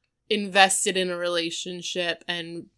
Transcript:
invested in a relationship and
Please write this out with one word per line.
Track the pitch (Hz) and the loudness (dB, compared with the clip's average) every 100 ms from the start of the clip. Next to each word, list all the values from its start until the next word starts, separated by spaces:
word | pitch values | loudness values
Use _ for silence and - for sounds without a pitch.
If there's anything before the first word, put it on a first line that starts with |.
| _ _ - | _ _ -4
invested | 214 202 196 190 - 208 190 | -4 2 6 6 6 0 0
in | 185 | 0
a | 175 | -2
relationship | 175 175 165 - 180 180 175 180 175 165 - | -2 -2 -2 -4 -8 -10 -6 -4 -4 -4 -6
and | 175 165 170 - | -8 -8 -12 -16